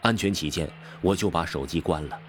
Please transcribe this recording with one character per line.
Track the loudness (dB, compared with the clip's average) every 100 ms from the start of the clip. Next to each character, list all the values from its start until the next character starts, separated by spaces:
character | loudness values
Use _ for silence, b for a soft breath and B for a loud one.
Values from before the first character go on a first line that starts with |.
安 | 4 4
全 | 2
起 | 2 -2
见， | -2 -4 -6 B B
我 | 2 4
就 | 2
把 | 2 0
手 | -2 -2
机 | -2
关 | 0 0 -2
了。 | -10